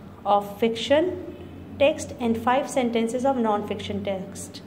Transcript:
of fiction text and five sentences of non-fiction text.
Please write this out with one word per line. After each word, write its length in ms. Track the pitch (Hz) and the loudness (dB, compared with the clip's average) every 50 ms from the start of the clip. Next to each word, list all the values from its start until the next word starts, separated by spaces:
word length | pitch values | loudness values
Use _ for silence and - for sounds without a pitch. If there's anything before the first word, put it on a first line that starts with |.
| - - - - - | -18 -18 -14 -4 2
of 360 | 202 202 202 202 - - - | 4 4 4 2 0 -2 0
fiction 760 | 233 226 226 - - - 277 311 349 370 - - - - - - - - - - - - - - | 0 0 0 0 2 4 4 4 4 2 0 -4 -8 -10 -12 -14 -14 -14 -14 -16 -14 -6 0 4
text 340 | 277 302 302 - - - - - | 4 4 4 2 -4 -10 -6 -2
and 180 | 247 226 226 | 0 0 0
five 320 | 226 - 247 254 277 277 - | 2 2 2 2 2 2 0
sentences 560 | - 269 247 233 233 226 226 226 240 254 247 | 0 0 0 2 2 2 0 0 0 0 2
of 120 | 269 269 | 2 2
non-fiction 680 | 247 226 220 208 208 202 - 202 196 - - 196 196 202 | 2 2 2 2 0 0 -2 -6 -6 -6 -6 -6 -4 -4
text. 580 | 202 196 185 180 - - - - - - - - | -4 -4 -4 -6 -8 -10 -12 -12 -12 -14 -16 -16